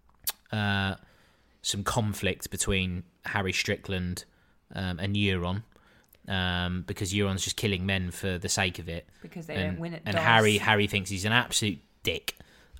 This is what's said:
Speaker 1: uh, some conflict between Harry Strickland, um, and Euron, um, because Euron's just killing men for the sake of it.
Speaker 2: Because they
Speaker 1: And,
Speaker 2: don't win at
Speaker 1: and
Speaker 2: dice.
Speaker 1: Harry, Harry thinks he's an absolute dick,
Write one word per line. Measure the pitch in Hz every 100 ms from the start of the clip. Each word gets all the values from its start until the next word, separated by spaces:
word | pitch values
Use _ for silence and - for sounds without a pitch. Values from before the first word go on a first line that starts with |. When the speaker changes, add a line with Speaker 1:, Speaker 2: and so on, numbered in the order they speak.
| _ _ - - _
Speaker 1:
uh, | 107 104 101 95 95 - - _ _ _ _
some | - 101
conflict | 98 - 107 95 95 90 -
between | 90 - 95 92 90 - _ -
Harry | 107 95
Strickland, | - - 101 - 92 90 90 - _ _ _ _
um, | - 92 85
and | 98
Euron, | 101 101 92 87 98 - - _ - _ _ -
um, | 95 90 87 90 90 85
because | 101 95
Euron's | 101 101 95
just | - -
killing | 110 95 95
men | 95 90
for | - 98 87
the | 92
sake | - 92 85
of | 85
it. | 85 - -
Speaker 2:
Because | - 175 160
they |
Speaker 1:
And, | - - 175
Speaker 2:
don't |
win | 170
at | 170
Speaker 1:
and | - -
Speaker 2:
dice. |
Speaker 1:
Harry, | 117 113 107 101
Harry | 113 107 104
thinks | 101 95
he's | 98
an | 104
absolute | 117 117 - 107 76 - _
dick, | - 85 - - - - -